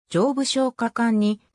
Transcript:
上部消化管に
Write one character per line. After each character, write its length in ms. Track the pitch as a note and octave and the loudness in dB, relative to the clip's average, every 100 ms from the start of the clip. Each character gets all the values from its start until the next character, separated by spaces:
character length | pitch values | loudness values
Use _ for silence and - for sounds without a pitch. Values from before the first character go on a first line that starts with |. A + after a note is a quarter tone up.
| - | -6
上 240 | E3+ A#3+ | 0 0
部 100 | C4+ | 0
消 260 | C4+ C4+ C4 | -2 0 0
化 200 | - A#3 | 0 -4
管 280 | - A#3 A3 | 0 0 2
に 220 | G#3 G#3 _ | 0 -2 _